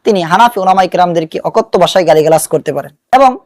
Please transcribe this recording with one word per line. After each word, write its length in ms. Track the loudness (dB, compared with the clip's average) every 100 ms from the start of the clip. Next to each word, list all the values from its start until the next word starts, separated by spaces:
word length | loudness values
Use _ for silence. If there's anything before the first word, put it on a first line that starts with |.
তিনি 180 | -4 -2
হানাফি 360 | 0 2 2 0
উলামায়ে 280 | 0 0 0
কেরামদেরকে 520 | 0 0 -2 -4 -6
অকথ্য 400 | -4 -4 -2 0
ভাষায় 280 | 0 2 2
গালিগালাজ 400 | 2 2 0 0
করতে 260 | -6 -4
পারেন 180 | -10 -10 _ -2
এবং 260 | 2 2 -2